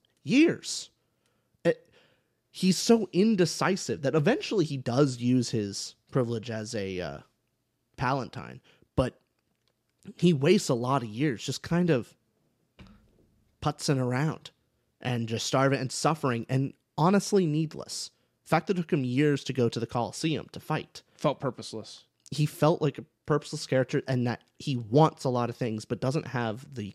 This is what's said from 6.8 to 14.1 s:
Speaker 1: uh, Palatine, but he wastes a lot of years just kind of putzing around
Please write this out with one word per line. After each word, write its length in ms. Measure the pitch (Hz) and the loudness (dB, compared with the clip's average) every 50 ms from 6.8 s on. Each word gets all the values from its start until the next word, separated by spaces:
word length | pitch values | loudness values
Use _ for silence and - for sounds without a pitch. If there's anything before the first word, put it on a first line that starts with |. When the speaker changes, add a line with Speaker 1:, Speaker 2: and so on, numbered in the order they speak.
| 98 98 95 90 | -4 -4 -4 -6
Speaker 1:
uh, 180 | 87 76 69 - - _ _ _ _ _ _ _ _ _ _ _ _ _ _ | -6 -6 -8 -10 -16 _ _ _ _ _ _ _ _ _ _ _ _ _ _
Palatine, 640 | - 127 123 135 139 117 - - - 71 60 64 - _ _ _ _ _ _ - - | -4 -2 -2 -2 -2 -4 -8 -10 -14 -14 -14 -16 -18 _ _ _ _ _ _ 0 0
but 240 | 127 120 - _ _ _ _ _ _ _ _ _ _ _ _ _ _ _ _ _ - - - - | 0 0 -2 _ _ _ _ _ _ _ _ _ _ _ _ _ _ _ _ _ -20 -18 -6 2
he 160 | 165 180 165 | 4 4 4
wastes 340 | 131 139 165 190 208 - - | 4 4 4 4 4 4 0
a 60 | 135 | -2
lot 300 | 117 120 127 139 135 120 | -2 0 0 0 -2 -2
of 40 | 110 | -4
years 340 | 104 117 151 156 113 95 | -6 -4 -2 -2 -2 -4
just 220 | - - 131 - - | -6 -8 -8 -8 -6
kind 260 | - 165 175 180 170 | -2 0 0 2 2
of 240 | 151 120 101 - _ _ _ _ _ _ _ _ _ _ _ _ _ _ - - - - _ _ _ _ _ _ _ _ _ _ _ - | 2 0 0 -6 _ _ _ _ _ _ _ _ _ _ _ _ _ _ -20 -20 -20 -20 _ _ _ _ _ _ _ _ _ _ _ -4
putzing 360 | - 151 143 - - - 143 131 | -4 -4 -4 -2 -2 0 0 0
around 540 | 127 123 | 2 0